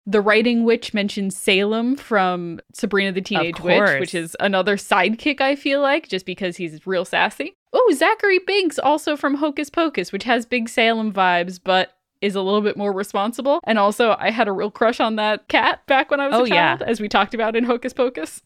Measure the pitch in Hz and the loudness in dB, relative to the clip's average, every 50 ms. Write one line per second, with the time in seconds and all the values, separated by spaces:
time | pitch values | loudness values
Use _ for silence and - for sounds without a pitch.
0 | _ 202 196 214 196 214 208 220 233 247 240 233 233 226 226 233 - - - 208 | _ -2 0 2 4 4 4 4 4 2 2 2 2 2 2 0 -2 -4 -4 -2
1 | 202 202 - 208 196 190 185 - - 220 196 185 202 208 220 226 233 247 269 277 | -2 -2 -4 -4 -6 -6 -6 -2 0 2 2 2 2 0 -2 -2 -2 -2 -4 -4
2 | - - 233 196 190 180 180 180 175 170 165 - - _ - - - 190 - 196 | -2 0 0 2 2 0 -2 -4 -6 -8 -10 -12 -16 _ -8 -6 -4 -2 0 0
3 | 196 196 180 190 185 - 214 160 156 170 165 - 160 180 180 - 208 190 143 135 | 0 0 -2 -4 -4 -4 -2 -2 -2 -2 -4 -4 0 2 2 4 4 2 2 0
4 | 180 - - 170 165 165 - - - 202 196 185 185 208 202 202 - - 208 196 | -2 -4 -4 -6 -6 -8 -4 -4 -2 0 0 0 2 0 0 -2 0 2 2 4
5 | 180 220 220 233 - 302 269 - 269 269 285 277 - 294 277 285 285 269 277 330 | 4 2 0 -2 -2 -2 -2 0 0 0 0 -2 -2 -2 0 2 2 2 2 0
6 | - - 190 185 - 190 175 - 202 180 175 - 180 160 156 160 - 185 190 175 | -2 -4 -8 -6 -6 -8 -8 -6 -6 -6 -6 -6 -10 -10 -10 -10 -6 -4 -4 -4
7 | 185 - - 170 180 190 - - 277 370 - _ _ _ - - 508 440 302 262 | -2 -2 0 0 0 0 0 -6 -10 -10 -12 _ _ _ 0 2 4 4 4 4
8 | 320 381 440 427 - 403 370 359 381 - 392 415 381 311 - - - 277 302 302 | 2 2 2 2 2 2 2 2 0 0 0 0 0 0 -2 -2 0 0 0 0
9 | - 330 302 285 - 285 277 285 311 302 269 311 294 - - 339 330 311 - - | 0 -4 -4 -2 -2 -2 -2 -2 -2 -2 -2 -4 -8 -4 -2 -2 -2 0 -2 -4
10 | 175 - - 196 - 254 247 247 233 - 247 247 226 233 - 254 226 226 226 220 | -6 -6 -8 -6 -2 0 0 0 0 -2 -4 -4 -4 -2 0 0 2 2 2 0
11 | 220 214 185 196 185 180 175 175 175 180 185 - - 190 185 185 185 - _ _ | -2 -2 0 2 2 2 2 2 0 -4 -8 -6 -2 0 2 2 0 -2 _ _
12 | _ _ _ _ 190 208 185 196 190 190 208 208 208 208 - 202 202 202 190 185 | _ _ _ _ -4 -2 -2 -2 0 0 0 2 0 0 -2 -2 -2 -2 -2 -4
13 | 202 - - 202 202 233 240 - 240 277 285 349 - - 220 214 202 202 208 - | -4 -4 -2 -2 -2 -2 -4 -2 0 0 0 0 0 0 2 2 2 2 2 2
14 | 240 226 202 - - 196 220 240 226 202 190 185 190 214 - - 240 220 247 - | 2 2 2 2 0 -2 0 0 0 0 0 -2 -4 -6 -2 0 0 0 2 0
15 | 262 226 220 214 214 214 214 202 - - - 262 233 311 349 - _ - 277 262 | 0 -2 0 0 0 0 -2 -2 -2 0 0 2 2 2 0 -2 _ 2 2 2
16 | - - 294 277 277 277 311 233 254 226 - - 170 147 127 - - - 233 - | 2 2 0 -2 0 2 2 2 2 4 4 4 4 4 2 0 -2 -4 -4 -4
17 | 208 202 - 202 202 - - 220 233 220 220 233 247 240 240 240 - 247 - - | -2 0 0 0 0 0 -2 -2 -2 -2 0 0 0 0 -2 -2 -4 -4 -2 -2
18 | 247 240 254 320 320 - - - - | -2 -2 -2 -6 -10 -12 -14 -18 -20